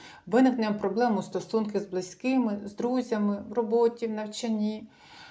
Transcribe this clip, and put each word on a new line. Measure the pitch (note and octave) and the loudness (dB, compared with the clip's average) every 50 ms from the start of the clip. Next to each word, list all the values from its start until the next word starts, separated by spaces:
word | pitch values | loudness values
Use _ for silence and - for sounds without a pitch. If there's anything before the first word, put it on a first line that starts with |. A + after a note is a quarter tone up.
| - - - - _ | -18 -20 -20 -20 _
виникненням | F3 G3 B3 C4 C4 B3 A3+ A3 G#3+ G#3 G#3 | 0 4 6 6 6 4 2 0 0 -2 -2
проблем | - G3 F#3+ A3+ B3 A#3 G#3 | -2 -2 0 2 2 2 2
у | F#3+ E3+ | 0 -2
стосунках | - - F#3 - - - A3+ G#3+ G#3 G#3 G3 - | -2 -6 -6 -6 -2 -2 -2 -2 0 -2 -4 -4
з | |
близькими, | - F#3 F#3 F3+ - - - - B3+ C4 C4 A#3 G#3+ G3+ G3+ - | -4 -6 -6 -6 -6 -12 -6 -2 0 2 2 2 2 0 -4 -6
з | - - | -10 -8
друзями, | - A#3 A#3+ B3+ B3+ A#3+ - A#3 G#3+ G#3 G3+ G3+ G3+ - - | -4 -2 0 0 0 0 0 0 0 2 0 0 -2 -6 -6
в | G#3 | -2
роботі, | A#3+ A3+ G#3+ A3+ A#3 A#3 A#3 A#3 - A#3 | -2 -2 2 4 4 4 4 2 0 -6
в | A3 | -4
навчанні, | G#3+ G#3+ G#3+ G#3 G#3+ - - A3+ A3 G#3+ G#3 G#3+ G#3+ G#3+ G#3+ - _ _ - - - - - - | -4 -4 -6 -6 -8 -6 -2 -2 0 0 0 -2 -2 -4 -10 -16 _ _ -20 -20 -20 -20 -20 -20